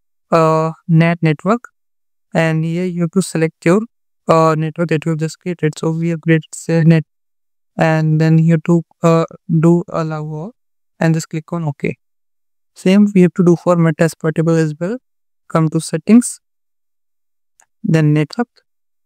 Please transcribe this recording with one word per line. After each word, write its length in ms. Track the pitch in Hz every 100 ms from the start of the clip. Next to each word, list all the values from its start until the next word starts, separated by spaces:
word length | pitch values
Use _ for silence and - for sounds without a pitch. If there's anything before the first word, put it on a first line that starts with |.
| _ _ _
uh, 420 | 165 160 160 160 160 -
nat 320 | 160 165 170
network, 420 | 160 147 185 240 - _ _ _ _ _ _
and 280 | 170 165 160
here 220 | 160 165
you 160 | 180 175
have 120 | 170
to 100 | 196
select 420 | - 160 160 -
your, 160 | 165 190 226 _ _ _ -
uh, 260 | 160 160 156
network 320 | 160 156 170
that 160 | 156 165
you 60 |
have 60 | 156
just 220 | 160 -
created. 380 | 180 170 156 -
So 140 | 165
we 180 | 160 170
have 100 | 160
created, 240 | 160 160 -
say, 280 | - - 165
net, 200 | 160 165 - _ _ _ _ _ _ -
and 420 | 160 160 156 156
then 160 | 160 160
you 160 | 160
have 120 | 165
to, 180 | - 170 - _
uh, 220 | 170 165 165 - - 165
do 220 | 170 175 -
allow 380 | - 160 156 151
all 260 | 151 185 - _ _ _ -
and 140 | 165
just 160 | 160 -
click 200 | 160 -
on 100 | 170
OK. 320 | 156 - 165 - _ _ _ _ _ _ _
Same 320 | - 185 196 208
we 80 | 202
have 100 | 180
to 100 | -
do 140 | 175 170
for 200 | - 175
Meta 280 | 165 156
Exploitable 500 | 165 - 160 156 160
as 200 | 165 160 151
well. 200 | 175 254 _ _ _ _ _
Come 200 | 165 160
to 120 | 160
Settings, 600 | - 165 - 233 - - _ _ _ _ _ _ _ _ _ _ _ _ _ _
then 280 | - 160 151
Network, 360 | 151 151 - 240 _ _ _ _ _